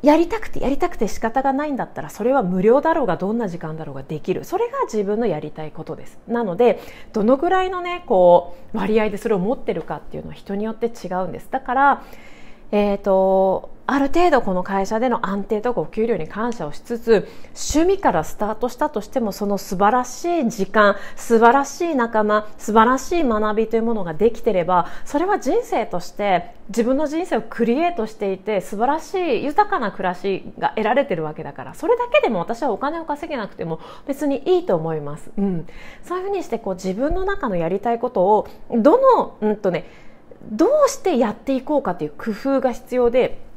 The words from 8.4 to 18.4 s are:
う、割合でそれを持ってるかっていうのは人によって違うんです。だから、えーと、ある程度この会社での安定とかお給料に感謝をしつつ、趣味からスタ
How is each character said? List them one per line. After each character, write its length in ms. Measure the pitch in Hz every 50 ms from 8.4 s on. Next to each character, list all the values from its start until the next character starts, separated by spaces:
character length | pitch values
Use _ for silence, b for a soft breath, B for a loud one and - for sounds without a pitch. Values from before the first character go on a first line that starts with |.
| 175 B B B B B
う、 60 | - 226
割 240 | 190 196 214 220
合 80 | 214 214
で 80 | 196 196
そ 120 | - 233
れ 60 | 220
を 40 | 190
持 140 | 175 208 262
っ 40 | -
て 160 | - - -
る 80 | -
か 140 | - - 165
っ 60 | 151
て 160 | - - - 151
い 20 |
う 40 | -
の 60 | 156
は 60 | 151
人 180 | - - - 196
に 100 | 202 208
よ 100 | 220 220
っ 20 |
て 120 | - - 233
違 220 | 233 - - 180 185 180 190
う 40 | 175
ん 40 |
で 80 | - -
す。 80 | - -
だ 100 | - 262
か 140 | 262 - 247
ら、 300 | 269 277 285 262 - B B B B B B B B B B B B B B
え 240 | - 208 208 202 202
ー 20 | 202
と、 720 | 202 202 190 190 190 190 190 190 190 190 185 - - - - - - -
あ 120 | 240 277
る 80 | 277 277
程 240 | - 330 359 349
度 100 | 311 247
こ 140 | 240 214 185
の 80 | 180 180
会 240 | - 196 196 196 190
社 120 | 220 220
で 100 | 233 254
の 180 | 233 - - 196
安 160 | 196 202 196
定 180 | - 226 208
と 140 | 208 247 240
か 60 | 196
お 40 | 156
給 220 | 151 - 220 220 233
料 100 | - -
に 100 | 156 156
感 260 | - 202 220 247 233
謝 120 | - 165
を 80 | 147 -
し 60 | -
つ 180 | - - 233 226
つ、 320 | 233 226 226 190 175 B B B B B B
趣 440 | - - - - 294 330 359 392 381
味 40 |
か 100 | - 285
ら 120 | 190 160 156
ス 120 | - -
タ 120 | -